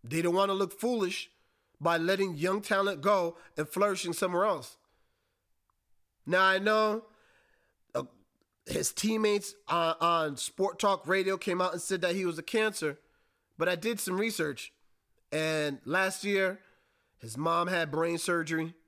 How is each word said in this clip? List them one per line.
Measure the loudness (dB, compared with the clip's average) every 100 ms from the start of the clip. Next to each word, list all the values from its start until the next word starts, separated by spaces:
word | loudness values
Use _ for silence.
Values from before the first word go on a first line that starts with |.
They | -4 -2
don't | 0
wanna | 2 2
look | 2 -2 -2
foolish | -2 0 -2 -4 -10 _ _ _ _ _
by | 0 0
letting | 2 0 0 -2
young | -2 -2
talent | 0 0 0 0
go | 2 2 0 -6 -14 -8
and | -6
flourishing | 0 0 0 -4
somewhere | -2 0 2
else. | 2 0 -6 -20 _ _ _ _ _ _ _ _ _ _ _ _ _ _
Now, | 0 4
I | 4 4
know, | 4 4 2 0 -6 _ _ _ _ _ _ _ _ -8
uh, | -8 _ _ _ _ _ -6
his | -2 -2
teammates | 0 0 2 2 2 -2 -14 -2
on, | 0 2 2
on | 2 4 0 -4
Sport | -8 0 -2 2
Talk | 2 2 0
Radio | 0 2 -2
came | -2 0
out | 0
and | -2
said | -4 -2
that | 0
he | 0
was | -2 -4
a |
cancer, | -2 0 0 0 -6 -6 _ _ _ _ _ -2
but | 0
I | 0
did | -2 -2
some | -2 0
research. | 0 0 -4 -4 -12 _ _ _ _ _ _
And | -2 0 0 -2 -4
last | -2 0 0 -2
year, | -2 0 0 -2 _ _ _ _ _ _
his | -12 -6
mom | 0 0 2
had | 0 -2
brain | 0 0 0
surgery. | 0 0 0 -2 -4 -8